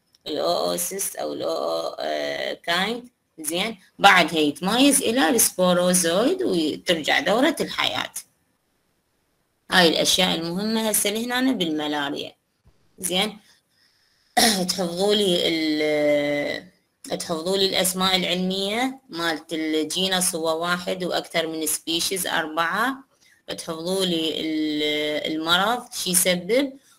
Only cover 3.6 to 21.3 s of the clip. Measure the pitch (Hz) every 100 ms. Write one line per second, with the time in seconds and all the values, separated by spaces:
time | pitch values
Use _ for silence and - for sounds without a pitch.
3.6 | 220 220 _ - 196 185 165 165 147 143
4.6 | 185 233 285 - - 240 311 233 - -
5.6 | 180 175 180 180 165 180 262 381 220 180
6.6 | 151 - - 165 143 135 175 220 311 -
7.6 | 185 - 65 120 - - - _ _ _
8.6 | _ _ _ _ _ _ _ _ _ _
9.6 | - 185 170 156 156 - 185 165 170 175
10.6 | 214 226 220 208 208 220 240 247 262 220
11.6 | 165 151 151 147 143 147 - - _ _
12.6 | _ _ _ - 185 180 214 - _ _
13.6 | _ _ _ _ _ _ _ - 233 196
14.6 | 180 185 175 175 202 208 196 175 - 160
15.6 | 156 151 151 151 147 147 147 143 147 -
16.6 | - _ _ _ - 175 - 160 170 196
17.6 | 190 185 180 185 190 185 175 180 185 190
18.6 | 196 220 262 262 - 170 170 156 - 160
19.6 | 156 156 156 175 190 185 180 165 160 160
20.6 | 175 175 190 190 175 143 -